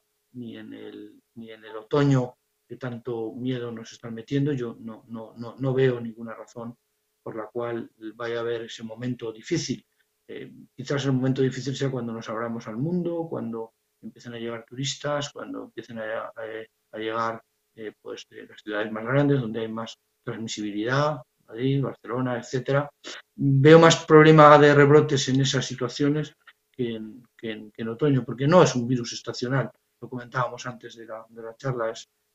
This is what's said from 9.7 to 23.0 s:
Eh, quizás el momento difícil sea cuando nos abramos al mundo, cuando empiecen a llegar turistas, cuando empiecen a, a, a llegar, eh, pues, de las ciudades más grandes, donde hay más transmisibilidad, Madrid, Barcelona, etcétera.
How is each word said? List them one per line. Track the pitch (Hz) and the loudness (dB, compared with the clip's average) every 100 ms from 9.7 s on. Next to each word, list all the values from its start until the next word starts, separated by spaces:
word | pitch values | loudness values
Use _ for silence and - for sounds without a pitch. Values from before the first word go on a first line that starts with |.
| 107 _ _ _ _ - | -8 _ _ _ _ -18
Eh, | 107 - - - | -16 -16 -20 -20
quizás | - 131 139 | -12 -6 -4
el | 139 | 0
momento | 127 131 131 | 0 0 0
difícil | 131 131 143 127 | 0 -2 -6 -4
sea | 135 | -4
cuando | 127 117 | -4 -6
nos | 113 113 | -8 -8
abramos | 113 117 113 113 | -8 -6 -8 -10
al | 110 | -6
mundo, | 160 180 170 170 160 | -4 -2 -2 -4 -6
cuando | 123 113 113 113 _ _ _ | -8 -8 -8 -12 _ _ _
empiecen | 113 117 120 | -20 -18 -14
a | 117 | -10
llegar | 117 113 | -10 -10
turistas, | - 123 139 - 147 147 139 | -12 -8 -8 -6 -4 -4 -6
cuando | 117 110 113 | -10 -12 -12
empiecen | 110 - 113 113 | -12 -14 -12 -10
a, | 110 110 110 | -8 -8 -10
a, | 117 110 110 110 _ _ | -12 -12 -12 -16 _ _
a | 107 | -10
llegar, | 110 113 113 113 - _ _ | -6 -4 -4 -6 -14 _ _
eh, | 113 107 - | -16 -16 -14
pues, | 110 107 - | -16 -16 -16
de | 107 107 | -20 -20
las | - | -16
ciudades | 107 107 110 | -8 -6 -6
más | 110 | -6
grandes, | 117 139 143 139 | -2 2 2 2
donde | 110 113 | -2 -6
hay | 113 | -8
más | 110 113 - _ _ | -8 -12 -16 _ _
transmisibilidad, | 120 110 113 110 104 101 117 135 151 147 - _ - | -12 -10 -10 -8 -6 -4 -2 0 0 -2 -12 _ -16
Madrid, | 113 135 139 | -4 -2 0
Barcelona, | 113 - 101 120 127 120 | -2 -6 -8 -4 -4 -4
etcétera. | - 131 131 139 147 - | -6 -6 -2 -2 -2 -10